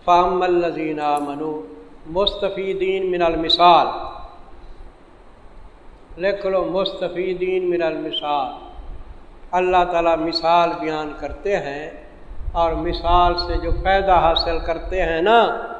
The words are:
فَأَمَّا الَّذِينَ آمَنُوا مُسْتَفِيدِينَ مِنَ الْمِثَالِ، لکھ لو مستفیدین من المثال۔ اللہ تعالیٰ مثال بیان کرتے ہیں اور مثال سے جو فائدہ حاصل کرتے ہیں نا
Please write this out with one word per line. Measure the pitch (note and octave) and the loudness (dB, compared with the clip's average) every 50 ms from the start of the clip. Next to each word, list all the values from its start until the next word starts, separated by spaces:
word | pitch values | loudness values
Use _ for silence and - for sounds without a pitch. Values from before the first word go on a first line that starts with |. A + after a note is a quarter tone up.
| - | 4
فَأَمَّا | F3 F3 F3 F3+ F#3 F#3 F3+ F#3 | 4 4 6 4 4 2 0 2
الَّذِينَ | F3+ F3 F3 F3 E3+ D#3 D#3+ D#3 D#3 D#3 D3+ | 2 2 2 2 0 -2 -4 -6 -4 -4 -2
آمَنُوا | D3 D3 D3 D3 D3 C#3+ C#3+ C#3+ D3+ D#3 D3+ D3 - - - - - - - - - | 0 0 0 0 -2 -4 -6 -6 -6 -6 -6 -8 -10 -14 -18 -20 -20 -20 -20 -20 -16
مُسْتَفِيدِينَ | D#3+ D#3+ F3+ G3+ G3+ - - G3+ F#3+ F#3+ F#3+ F#3+ F#3+ F#3+ F#3+ F#3 F#3+ F#3+ F#3+ F#3+ | -6 -2 0 0 0 0 -2 -4 -4 -4 -4 -4 -4 -4 -2 -2 -2 -2 -2 -2
مِنَ | F#3 F3+ F3 F3 | -2 0 0 0
الْمِثَالِ، | E3 E3 D#3+ E3 D#3+ D#3+ - E3+ F3+ E3+ D#3 C3 - - - - - - - - - - - - - - - - - - - - - - - - - - - - - - - - - - - - - - - - - - - - - - E3 | 0 0 -2 -2 -2 2 6 8 8 8 8 6 2 -2 -6 -10 -10 -12 -14 -16 -16 -18 -20 -20 -20 -20 -20 -18 -18 -18 -18 -18 -20 -20 -20 -20 -20 -20 -20 -20 -20 -20 -20 -20 -20 -20 -20 -20 -20 -20 -20 -20 -20 -20 -20 -20 -18 -10 -4
لکھ | F3 G3 G3 - - | -2 -2 -2 -2 -2
لو | F#3+ F#3+ F#3 F3 | -2 0 0 -2
مستفیدین | D#3+ E3+ F#3+ G3 F#3+ - - F#3 E3+ F3 F3 F3+ F3+ F3+ E3+ F#3 F#3 F#3+ F#3 F#3 F3+ | 0 -2 -2 -2 -2 -4 -4 -6 -6 -4 -4 -4 -4 -2 -2 -2 -2 -2 0 0 0
من | F3 E3+ | 0 0
المثال۔ | E3+ D#3+ D#3 D3+ D#3 D#3 - - D3+ D3 D3 C#3+ C3 B2 - - - - - - - - - - - - - - - - - - - - | 0 -2 -2 -4 -6 -6 -6 -4 -2 -2 -2 -2 -2 -4 -6 -12 -16 -16 -16 -14 -14 -12 -12 -12 -14 -16 -16 -18 -20 -20 -20 -20 -12 -2
اللہ | - F3+ F#3 F3+ F#3 F3+ F3 F3 | 0 0 2 4 4 4 4 4
تعالیٰ | F3 E3+ E3+ E3 E3 | 2 2 4 4 2
مثال | D#3 D#3+ E3+ E3 - - E3 E3+ F3 E3+ E3 D#3+ - | 2 0 -2 -4 0 2 4 4 4 4 2 0 -4
بیان | D#3 D#3 D#3 D#3 D#3 D3 C#3+ - | -4 -4 -4 -4 -6 -8 -8 -10
کرتے | D3 C#3 C#3+ - - G3 G3+ | -10 -10 -10 -6 -4 -2 -2
ہیں | F3+ C#3+ C#3 C#3 D3 D3+ E3 - - - - - - - - - - - - | -2 -2 -6 -8 -10 -12 -12 -14 -16 -20 -20 -20 -20 -18 -14 -10 -8 -8 -4
اور | - F3 E3+ E3 | 0 0 0 0
مثال | D#3+ D#3 D#3 F3 D#3+ - E3 E3+ F3 F3+ F3 F3 F3 F3 | 0 -2 -2 -4 -4 -2 0 2 4 6 6 4 2 0
سے | F3 E3+ E3+ D#3+ | -2 -2 -4 -4
جو | D#3+ E3 D#3+ - - | 0 0 -2 0 2
فائدہ | F#3 F#3+ G3 F#3+ G3 | 2 2 4 4 6
حاصل | F#3 E3+ D#3 E3 E3 E3 - F3 E3 D#3+ | 4 6 6 4 2 2 0 0 -2 -2
کرتے | - - E3 E3 - - F3+ F#3+ | -2 -4 -4 -4 -4 -4 -2 -2
ہیں | F3 D#3+ E3 E3 | 0 0 0 0
نا | E3+ G3+ A3+ A#3 G#3+ E3+ - - - - - | 4 6 6 6 6 4 0 -4 -8 -10 -12